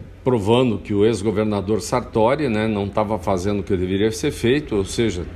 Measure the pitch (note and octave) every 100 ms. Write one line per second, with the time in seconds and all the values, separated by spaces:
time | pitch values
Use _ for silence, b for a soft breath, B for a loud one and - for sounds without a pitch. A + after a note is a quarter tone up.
0 | - - - B2 G2 A#2+ B2+ G2+ - G2+
1 | G#2+ A2 G#2 G2+ A2 G#2 F#2 G#2+ - C3
2 | - A#2 A2 C#3+ D3 G#2+ A2 G#2 G2+ G2+
3 | G#2 G#2+ F2 F#2+ F#2 G#2 F#2 G2 F#2 F#2+
4 | G#2+ A2 D3 - A#2 C#3 D3 G#2 F#2+ -
5 | A2+ F2 D#2